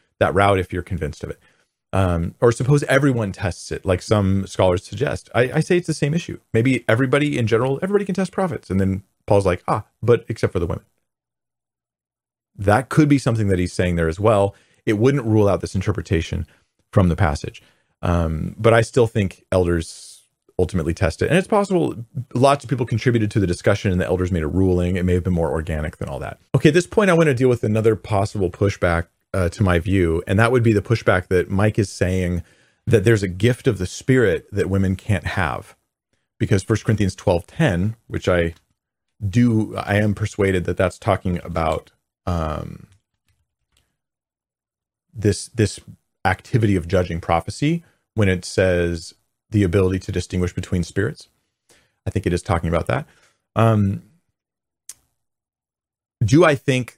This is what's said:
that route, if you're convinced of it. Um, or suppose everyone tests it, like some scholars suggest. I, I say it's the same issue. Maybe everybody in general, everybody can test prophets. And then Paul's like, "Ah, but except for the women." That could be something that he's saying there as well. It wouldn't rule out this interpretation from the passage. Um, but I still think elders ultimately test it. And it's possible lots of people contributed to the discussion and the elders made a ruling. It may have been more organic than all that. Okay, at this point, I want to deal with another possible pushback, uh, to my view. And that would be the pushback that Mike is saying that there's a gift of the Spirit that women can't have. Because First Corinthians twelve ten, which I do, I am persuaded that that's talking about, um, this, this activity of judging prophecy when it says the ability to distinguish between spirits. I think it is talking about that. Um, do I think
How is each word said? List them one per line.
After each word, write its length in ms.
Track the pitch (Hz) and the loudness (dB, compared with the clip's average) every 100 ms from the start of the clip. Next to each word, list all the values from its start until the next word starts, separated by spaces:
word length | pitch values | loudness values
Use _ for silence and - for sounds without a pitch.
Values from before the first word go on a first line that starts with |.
| _ - | _ -2
that 140 | 98 | 0
route, 260 | 80 101 98 | 4 4 2
if 140 | 87 | -2
you're 80 | 90 | -8
convinced 420 | - 87 76 - | -8 -6 -6 -8
of 60 | 76 | -12
it. 100 | - _ _ _ _ _ | -14 _ _ _ _ _
Um, 420 | 95 95 85 87 - | 0 0 0 -4 0
or 100 | 120 | 2
suppose 300 | 120 127 147 | 2 2 2
everyone 480 | - 135 139 120 104 | 2 2 2 0 -4
tests 400 | 95 95 - - | -4 -4 -6 -8
it, 140 | 76 90 | -6 -2
like 160 | 92 | 0
some 460 | - 107 98 98 95 | 2 2 4 2 -2
scholars 360 | - 92 90 | 0 2 2
suggest. 460 | - 104 139 - - 107 | -2 -6 -4 -6 -4 -2
I, 160 | 127 | 0
I 60 | 147 | 0
say 180 | 156 180 | 0 0
it's 80 | 175 | -2
the 80 | |
same 220 | 151 143 165 | -4 -2 -2
issue. 240 | - - _ | -4 -12 _
Maybe 320 | 113 123 131 - | 0 2 0 0
everybody 500 | 113 135 143 147 139 | 0 2 0 0 -2
in 80 | 113 | 0
general, 340 | 113 131 139 | 0 0 -2
everybody 220 | 190 202 202 | -2 -2 -2
can 100 | 185 | -4
test 160 | 185 | -4
prophets. 400 | - 190 - - | -4 -4 -6 -4
And 80 | 95 | -2
then 240 | 95 95 - _ - | 0 -2 -8 _ 0
Paul's 180 | 101 95 | 2 2
like, 180 | 90 - | -2 -2
"Ah, 180 | 135 - _ | -4 -6 _
but 240 | 110 117 - | 0 0 0
except 260 | 107 110 | -4 -4
for 60 | 95 | -2
the 60 | 85 | -4
women." 200 | 90 - _ _ _ _ _ _ _ _ _ _ _ _ _ _ _ _ - | -6 -12 _ _ _ _ _ _ _ _ _ _ _ _ _ _ _ _ -6
That 340 | 101 107 131 | 2 2 2
could 200 | - 151 | 2 4
be 80 | 143 | 4
something 300 | 127 113 101 | 0 -2 0
that 120 | 92 | 0
he's 140 | 90 | -2
saying 220 | - 92 85 | -2 -2 0
there 120 | 82 | -2
as 120 | 85 | 0
well. 360 | 104 104 101 - _ _ - | 2 2 2 -4 _ _ -4
It 80 | |
wouldn't 320 | 104 123 139 113 | 0 2 0 2
rule 220 | 110 101 | 2 2
out 140 | 87 | 0
this 140 | 87 98 | -2 -4
interpretation 720 | 92 92 - 85 82 85 82 _ _ _ _ | -4 -4 -2 -2 -2 -6 -8 _ _ _ _
from 160 | - 92 | 2 2
the 60 | 80 | 2
passage. 460 | 87 73 - - _ _ _ _ | 0 -2 -8 -14 _ _ _ _
Um, 540 | - 87 82 78 87 - | -2 0 -2 -4 -6 -2
but 160 | 110 | 2
I 80 | 113 | 4
still 260 | 113 - 117 | 2 2 2
think 360 | 120 98 - - | 2 -2 -4 -4
elders 680 | 92 87 87 82 - - - _ _ _ - | 0 2 0 -4 -12 -20 -20 _ _ _ -4
ultimately 340 | 87 90 80 | -2 -2 -4
test 280 | 82 78 - | 0 -2 0
it. 80 | 95 | 0
And 80 | 165 | 0
it's 100 | 190 | 2
possible 480 | 214 202 190 - - 117 143 120 120 | 0 0 -2 -2 -6 -12 -12 -8 2
lots 280 | 135 139 | 2 2
of 60 | 113 | -2
people 160 | 131 123 | -4 -2
contributed 460 | 113 - 117 104 | -2 0 0 0
to 80 | 113 | 0
the 80 | 92 | 0
discussion 440 | 87 - 101 101 | 0 0 0 0
and 80 | 90 | 0
the 60 | - | 0
elders 260 | 90 90 | -2 0
made 120 | 90 | -2
a 40 | 76 | -2
ruling. 480 | 85 95 90 87 92 | 0 2 2 0 0
It 80 | |
may 100 | 90 90 | 0 0
have 80 | |
been 100 | 87 | 0
more 160 | 90 82 | 0 -2
organic 480 | 78 80 78 78 - | -2 -4 -6 -6 -8
than 100 | - | -10
all 120 | - | -10
that. 200 | - - _ | -10 -14 _
Okay, 160 | 139 165 | 2 4
at 60 | 151 | 2
this 100 | 175 | 0
point, 240 | - 202 | 0 2
I 40 | |
want 140 | 165 160 | 2 2
to 60 | |
deal 160 | 123 131 | 2 2
with 140 | 123 | 0
another 320 | 113 107 110 104 | 0 0 2 0
possible 560 | - 104 101 104 90 | -2 -2 -2 -2 -4
pushback, 560 | - 101 - 87 85 82 _ _ | 0 -2 0 0 0 -4 _ _
uh, 160 | 95 87 | -2 -2
to 140 | - | 0
my 160 | 95 87 | 2 2
view. 440 | 82 98 85 80 - | 2 0 2 0 -2
And 100 | 98 | 0
that 140 | 117 | 2
would 100 | 127 | 2
be 120 | 117 | 2
the 80 | 104 | 2
pushback 460 | - 113 - 95 - | 0 -2 2 0 2
that 200 | 90 85 | 0 0
Mike 300 | 98 107 104 | 0 0 0
is 100 | 98 | -2
saying 540 | - 90 92 90 87 - _ _ _ - | -2 -2 -2 -2 -4 -8 _ _ _ 0
that 180 | 120 | 2
there's 200 | 101 113 | 4 2
a 40 | 95 | 0
gift 380 | 90 117 123 - | -2 -2 0 -2
of 140 | 95 | -2
the 80 | 90 | -4
Spirit 600 | - - 131 110 80 - | -6 0 2 2 0 -4
that 180 | 98 87 | -4 0
women 260 | 98 95 95 | 0 0 -2
can't 300 | - 98 - | -2 -4 -4
have. 500 | - 85 55 - _ _ _ _ _ _ - | -4 -4 -4 -12 _ _ _ _ _ _ -6
Because 240 | - 101 | -2 0
First 240 | - 110 - | 0 -2 0
Corinthians 300 | 107 101 - | 0 0 -2
twelve 320 | - 87 - | 0 0 -2
ten, 480 | - 160 87 101 110 - | -2 0 0 -2 -6 -10
which 200 | 90 - | -6 0
I 260 | 90 85 80 _ _ _ _ _ - 101 | 0 0 -6 _ _ _ _ _ -10 -2
do, 480 | 104 123 110 101 98 | 2 2 2 -2 -6
I 180 | - 101 | -2 0
am 180 | 104 | 0
persuaded 520 | 98 107 - 98 92 85 | 0 -4 0 0 0 -2
that 120 | 92 | -2
that's 220 | 92 - | -2 -2
talking 400 | - 92 92 87 | -2 -2 -2 -6
about, 480 | - 85 80 78 - _ _ _ - | -4 -2 -2 -2 -6 _ _ _ -6
um, 600 | 87 78 78 78 - - _ _ _ _ _ _ _ _ _ _ _ _ _ _ _ _ _ _ _ _ _ _ | -4 -4 -6 -10 -14 -20 _ _ _ _ _ _ _ _ _ _ _ _ _ _ _ _ _ _ _ _ _ _
this, 340 | 117 104 98 - | -4 -2 -2 -4
this 320 | 117 104 - - - _ _ 98 | -2 -2 -2 -20 -20 _ _ -4
activity 500 | 95 - 120 110 92 | -4 -2 0 2 0
of 120 | 85 | 0
judging 320 | 92 87 85 | -2 0 -4
prophecy 640 | - 82 - - 147 170 - _ _ - | -2 -2 -2 -4 -2 -2 -6 _ _ 0
when 140 | 98 | 0
it 160 | 92 - | 0 -2
says 680 | - 95 87 85 85 - - _ _ - | 0 2 2 0 -4 -10 -20 _ _ -4
the 140 | 110 | 0
ability 360 | 98 98 92 95 | 2 2 2 0
to 120 | - | -4
distinguish 420 | 92 - 95 90 | -6 -4 -4 -4
between 300 | - 92 92 | -4 -4 -4
spirits. 460 | 85 - 101 - - _ _ _ _ _ _ _ - | -2 -4 -4 -6 -18 _ _ _ _ _ _ _ -6
I 40 | |
think 160 | - 95 | -4 -2
it 80 | |
is 80 | 87 | -2
talking 280 | - 87 85 | -2 -2 0
about 180 | 82 80 | -2 -2
that. 180 | 64 156 _ _ _ _ - | -6 -6 _ _ _ _ 0
Um, 480 | 113 110 98 110 - _ _ _ _ _ _ _ - - _ _ _ _ _ _ _ _ _ _ _ - | 2 2 0 -2 -10 _ _ _ _ _ _ _ -20 -20 _ _ _ _ _ _ _ _ _ _ _ -4
do 200 | 101 143 | 2 6
I 120 | 175 143 | 6 2
think 400 | - 131 120 | 0 -2 -2